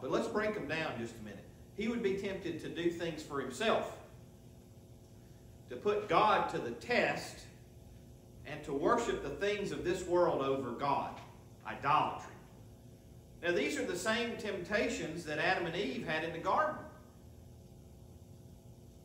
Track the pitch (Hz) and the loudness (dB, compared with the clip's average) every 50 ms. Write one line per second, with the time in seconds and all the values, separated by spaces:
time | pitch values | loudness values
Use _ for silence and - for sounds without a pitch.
0 | 127 139 180 233 226 - - 208 214 214 208 165 147 147 156 160 160 143 120 113 | -2 0 0 0 2 2 0 0 2 0 0 -2 -4 -4 -2 -2 -2 -2 -4 -4
1 | 117 117 - 117 107 104 98 87 - - - - - - - 196 220 233 233 208 | -6 -6 -8 -10 -12 -12 -12 -14 -14 -16 -18 -20 -20 -12 -6 -4 -2 -2 0 0
2 | 190 190 190 - - 196 185 175 - 160 151 143 - 135 - 170 170 170 - - | 0 0 0 0 -2 -4 -4 -4 -4 -4 -4 -4 -6 -6 -2 0 0 0 0 0
3 | 175 165 156 - - - 143 135 120 - - - 220 220 160 - - - - - | -2 -4 -4 -6 -6 -6 -4 -4 -4 -4 -2 0 2 2 2 2 0 -4 -8 -12
4 | - - - - - - - - - - - - - - - - - - - - | -16 -18 -20 -20 -20 -20 -20 -20 -20 -20 -20 -20 -20 -20 -20 -20 -20 -20 -20 -20
5 | - - - - - - - - - - - - - - - - - 208 202 - | -20 -20 -20 -20 -20 -20 -20 -20 -20 -20 -20 -18 -14 -12 -8 0 2 4 4 4
6 | - - 160 185 214 220 190 - - - 165 - - 120 117 - - - 240 202 | 4 6 6 8 8 8 8 6 4 2 -2 -2 -2 -4 -6 -4 -2 2 4 4
7 | 160 139 156 - - - - - - - - - - - - - - - - - | 4 4 2 -2 -6 -10 -12 -14 -16 -16 -18 -18 -20 -20 -20 -18 -18 -18 -18 -18
8 | - - - - - - - - - 139 147 - - 160 139 139 165 202 233 - | -18 -18 -20 -20 -20 -20 -18 -16 -12 -12 -12 -10 -4 -2 0 2 4 6 6 4
9 | - 190 - - 143 139 143 160 196 208 208 196 175 147 147 - - 180 180 - | 4 2 -2 -2 -2 -4 -2 0 0 0 2 0 -2 -2 -4 -2 0 0 0 0
10 | - 170 175 175 175 156 139 135 135 135 135 139 131 120 117 - 139 143 - - | 2 4 6 6 6 6 4 4 2 2 2 0 0 -4 -4 0 2 2 2 2
11 | - - - - - - - - - - - - - 107 110 - 135 143 151 143 | 0 -2 -6 -10 -14 -16 -18 -18 -20 -20 -18 -12 -10 -8 -6 -2 2 4 6 6
12 | 131 - - - - - - - - - - - - - - - - - - - | 6 4 0 -4 -8 -12 -14 -16 -18 -18 -18 -18 -18 -18 -18 -20 -20 -20 -20 -20
13 | - - - - - - - - 165 175 175 208 285 302 294 262 240 185 180 175 | -20 -20 -20 -20 -20 -20 -10 -2 0 2 4 4 2 2 0 0 -2 -2 -2 -2
14 | - 220 220 233 240 240 - - 214 202 190 175 170 170 208 226 - - - 170 | 0 0 2 2 0 -2 -4 -4 -4 -4 -4 -4 -2 0 2 2 2 2 0 -2
15 | 165 156 160 170 - 151 151 156 165 180 190 180 170 165 165 190 214 254 247 190 | -4 -4 -6 -6 -4 -4 -2 2 2 2 2 2 0 -2 -2 -2 -2 -2 -2 -4
16 | - 165 156 165 165 165 165 160 175 190 226 - 302 - - - - - - - | -2 -2 -2 -2 -2 -4 -4 -2 2 4 4 4 4 4 0 -4 -8 -12 -16 -18
17 | - - - - - - - - - - - - - - - - - - - - | -18 -20 -20 -20 -20 -20 -18 -18 -18 -18 -18 -18 -18 -18 -18 -18 -18 -18 -18 -18
18 | - - - - - - - - - - - - - - - - - - - - | -18 -18 -20 -20 -18 -18 -18 -18 -18 -20 -20 -20 -20 -20 -20 -20 -20 -20 -20 -20